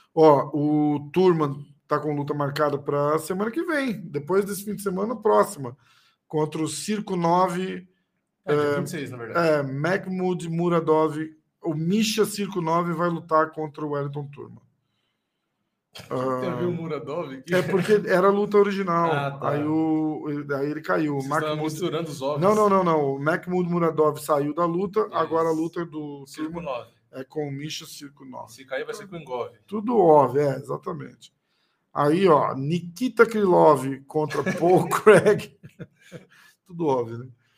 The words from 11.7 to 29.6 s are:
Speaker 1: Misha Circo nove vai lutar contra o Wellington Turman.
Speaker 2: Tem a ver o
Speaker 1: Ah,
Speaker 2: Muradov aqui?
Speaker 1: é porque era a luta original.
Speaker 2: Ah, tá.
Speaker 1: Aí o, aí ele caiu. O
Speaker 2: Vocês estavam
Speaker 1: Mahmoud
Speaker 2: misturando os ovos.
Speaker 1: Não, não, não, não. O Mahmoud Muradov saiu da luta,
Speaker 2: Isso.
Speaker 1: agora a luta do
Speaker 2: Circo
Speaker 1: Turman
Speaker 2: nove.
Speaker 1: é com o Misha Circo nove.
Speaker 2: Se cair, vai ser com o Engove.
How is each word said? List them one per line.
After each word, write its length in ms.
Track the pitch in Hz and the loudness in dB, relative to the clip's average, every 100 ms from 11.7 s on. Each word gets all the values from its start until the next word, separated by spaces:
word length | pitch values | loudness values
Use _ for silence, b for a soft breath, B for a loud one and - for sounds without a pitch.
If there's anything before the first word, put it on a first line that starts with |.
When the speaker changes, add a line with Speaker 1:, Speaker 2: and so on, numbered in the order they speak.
Speaker 1:
Misha 520 | 151 160 208 220 214 208 | -4 0 0 0 0 -2
Circo 340 | - 202 185 | -2 -6 -4
nove 300 | 160 170 175 | -2 0 0
vai 140 | 165 175 | -2 -2
lutar 420 | 165 170 156 160 | -4 0 2 2
contra 340 | 156 156 143 151 | -2 -10 -8 -6
o 60 | |
Wellington 360 | 143 143 143 143 | -4 -6 -8 -12
Turman. 340 | 143 117 113 _ _ _ _ _ _ _ _ _ _ _ _ _ | -14 -18 -18 _ _ _ _ _ _ _ _ _ _ _ _ _
Speaker 2:
Tem 560 | - - 139 131 127 127 | -20 -8 -4 -4 -2 -4
a 60 | - | -4
ver 100 | 175 | -4
o 40 | |
Speaker 1:
Ah, 20 | |
Speaker 2:
Muradov 640 | 170 165 147 123 156 156 135 | -4 -6 -8 -8 -8 -8 -10
aqui? 180 | - | -2
Speaker 1:
é 80 | 180 | -2
porque 400 | 156 190 165 208 175 | 0 0 2 2 2
era 200 | 185 196 | 2 4
a 40 | |
luta 260 | 202 208 208 | 2 2 4
original. 540 | 202 196 196 170 170 | 4 2 -2 0 2
Speaker 2:
Ah, 200 | 151 143 | 0 -2
tá. 180 | 139 143 | -4 -4
Speaker 1:
Aí 120 | 143 | -2
o, 600 | 151 156 160 156 156 151 151 147 143 139 | 0 0 0 0 -2 -4 -6 -8 -6 -4
aí 140 | 143 | -4
ele 100 | 151 | -6
caiu. 360 | 151 180 156 139 | -2 -2 0 -2
O 40 | |
Speaker 2:
Vocês 100 | 135 | -2
estavam 180 | 151 156 151 | -2 -2 -2
Speaker 1:
Mahmoud 160 | 156 | -4
Speaker 2:
misturando 380 | 151 175 147 165 | -4 -4 -4 -6
os 100 | 135 | -6
ovos. 200 | 135 147 | -4 0
Speaker 1:
Não, 140 | 180 214 | 2 4
não, 120 | 208 | 4
não, 160 | 196 | 4
não. 320 | 180 160 143 139 | 2 2 0 -2
O 40 | |
Mahmoud 500 | 143 175 175 180 175 | -2 -2 -2 -2 0
Muradov 500 | 170 165 156 151 139 | 0 0 2 2 2
saiu 360 | 120 147 147 147 | 0 0 0 -2
da 100 | 170 | -2
luta, 360 | 170 196 208 | 0 -2 -2
Speaker 2:
Isso. 120 | 208 | -2
Speaker 1:
agora 360 | 170 160 160 165 | -2 0 0 0
a 40 | |
luta 320 | 160 165 175 165 | 0 -2 -6 -10
do 400 | 151 147 143 135 | -8 -12 -12 -16
Speaker 2:
Circo 260 | - 156 | -12 -10
Speaker 1:
Turman 120 | 170 156 | -8 -8
Speaker 2:
nove. 240 | 123 110 _ _ | -10 -10 _ _
Speaker 1:
é 120 | 131 | -16
com 240 | 131 156 147 | -12 -8 -8
o 40 | |
Misha 340 | 139 156 147 156 | -8 -10 -12 -14
Circo 400 | - 143 139 135 | -18 -18 _ -18
nove. 280 | 123 113 | -18 -18
Speaker 2:
Se 120 | 117 131 | -20 -8
cair, 180 | 131 151 | -8 -6
vai 100 | 147 | -10
ser 120 | 196 | -12
com 80 | 170 | -14
o 40 | |
Engove. 400 | 139 123 113 - | -10 -8 -8 -12